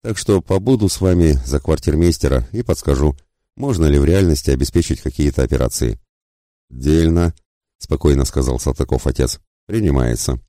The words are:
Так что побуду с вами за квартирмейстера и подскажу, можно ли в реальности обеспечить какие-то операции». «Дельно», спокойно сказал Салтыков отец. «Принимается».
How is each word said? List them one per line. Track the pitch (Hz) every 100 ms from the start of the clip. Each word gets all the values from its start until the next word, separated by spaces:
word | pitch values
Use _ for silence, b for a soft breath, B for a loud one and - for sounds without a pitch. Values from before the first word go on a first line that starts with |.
Так | 113 101
что | - 95
побуду | - 95 107 123 101
с | -
вами | 92 87 82 67 62
за | 71
квартирмейстера | - 73 - 76 85 82 69 67 60
и | 82
подскажу, | - - - 67 73 71 _ _ _ -
можно | 139 95 78
ли | 71
в | 73
реальности | 95 90 71 -
обеспечить | 65 67 - - -
какие-то | 65 - 71 69
операции». | 64 62 64 - 60 53 _ _ _ _ _ _ _
«Дельно», | 64 69 80 82 82 85 - _ _ _ _
спокойно | - 76 78 69 67
сказал | - 65 62
Салтыков | - - - 64 67
отец. | 62 64 - _ _ -
«Принимается». | 113 98 67 60 58 - 60